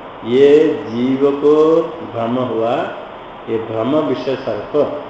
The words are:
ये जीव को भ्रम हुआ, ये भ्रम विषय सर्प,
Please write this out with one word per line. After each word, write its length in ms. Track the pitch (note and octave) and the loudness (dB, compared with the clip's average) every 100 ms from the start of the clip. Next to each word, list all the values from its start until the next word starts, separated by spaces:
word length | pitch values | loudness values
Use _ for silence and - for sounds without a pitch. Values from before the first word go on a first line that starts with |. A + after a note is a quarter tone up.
| - - A2+ | -16 -14 0
ये 420 | B2 C#3 D3 D#3 - A2 | 6 8 8 6 0 -6
जीव 420 | A#2 B2 C3+ C#3+ | -2 0 2 2
को 500 | C#3+ D3 D3+ D#3 D#3+ E3 - G#2+ | 2 4 4 6 4 0 -6 -10
भ्रम 220 | A2+ A#2 B2+ | -6 -4 -2
हुआ, 380 | B2 A2+ A2+ C3+ F3 - - - - - - | -2 -2 0 -2 -4 -8 -14 -16 -18 -16 -6
ये 80 | A2+ | -6
भ्रम 380 | - A2 A#2 D3+ | -4 -4 0 0
विषय 400 | D3 B2+ - B2+ | 0 -2 -4 -4
सर्प, 680 | - G#2 G2+ D3 C3 - - | -4 -8 -4 0 0 -2 -10